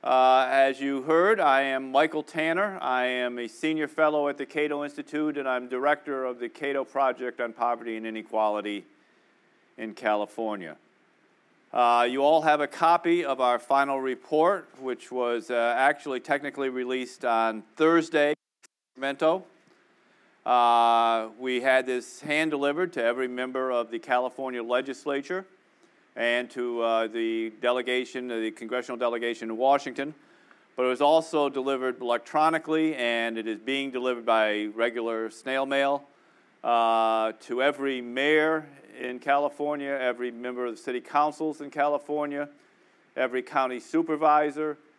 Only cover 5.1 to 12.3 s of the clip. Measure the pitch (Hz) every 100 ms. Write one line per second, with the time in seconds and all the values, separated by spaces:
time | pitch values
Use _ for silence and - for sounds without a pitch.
5.1 | 147 151 143 131 127 123 127 143 147 147
6.1 | 135 127 120 120 - 143 139 127 139 135
7.1 | 127 123 120 120 113 120 117 117 110 113
8.1 | 110 107 110 107 107 104 101 - _ _
9.1 | _ _ _ _ _ _ - 110 104 113
10.1 | 107 104 - 113 101 82 73 _ _ _
11.1 | _ _ _ _ _ _ - 120 120 123
12.1 | 131 143